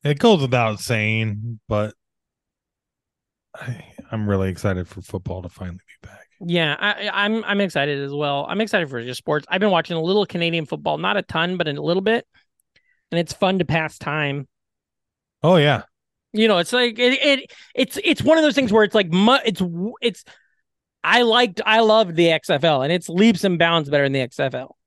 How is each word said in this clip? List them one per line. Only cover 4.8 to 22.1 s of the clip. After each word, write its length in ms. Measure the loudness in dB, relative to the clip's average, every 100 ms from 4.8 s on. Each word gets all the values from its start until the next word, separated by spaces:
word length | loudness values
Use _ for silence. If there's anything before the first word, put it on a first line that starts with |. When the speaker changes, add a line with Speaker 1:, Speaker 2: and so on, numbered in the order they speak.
| -8
Speaker 1:
for 140 | -14
football 400 | -12 -12 -10 -12
to 60 | -12
finally 280 | -14 -14 -14
be 300 | _ _ -20
back. 200 | -20 _ _ -4
Speaker 2:
Yeah, 300 | -2 0 -2
I, 280 | -4 -4 -6
I, 180 | -2 -2
I'm, 180 | -2
I'm 180 | -2 -2
excited 380 | -2 -2 -2 -4
as 80 | -6
well. 320 | -4 -4 -4 -4
I'm 120 | -4
excited 280 | -2 -2 -4
for 120 | -8
just 140 | -10 -10
sports. 280 | -4 -4 -2
I've 120 | -2
been 100 | 2
watching 240 | 0 -2 -4
a 60 |
little 240 | 0 0 -2
Canadian 400 | -2 -2 -2 -6
football, 320 | -6 -4 -2
not 200 | -2 -2
a 40 |
ton, 360 | -4 -4 -4 -2
but 100 | -4
a 60 | -4
little 200 | -2 -2
bit, 260 | 0 -2 -4 _ _ _ _ _ _ _ _
and 80 | -4
it's 140 | -4
fun 260 | -2 0 0
to 60 | 0
pass 320 | -2 -2 -8
time. 500 | -6 -4 -4 -4 -10 _ _ _ _ _ _ _ _ _
Speaker 1:
Oh, 160 | 4 4
yeah. 260 | 4 2 -4 _ _ _ _
Speaker 2:
You 140 | 0 2
know, 100 | 2
it's 160 | 0
like, 240 | 0 0 2
it, 240 | 0 2
it, 300 | 2 2 -2 -20 -8 -2
it's, 240 | -2 -2
it's 180 | -2 0
one 140 | 4 4
of 60 |
those 120 | 4 2
things 180 | 2
where 100 | 2
it's 120 | 4 2
like, 160 | 2
mu-, 260 | 2 4 4 0
it's, 140 | -4
w-, 340 | -6 -4 -8 -4
it's, 220 | -6 -6 -20 -20 _ _ _ _ _ _
I 180 | 0 2
liked, 400 | 4 4 2 0 2
I 160 | 4
loved 340 | 6 4 4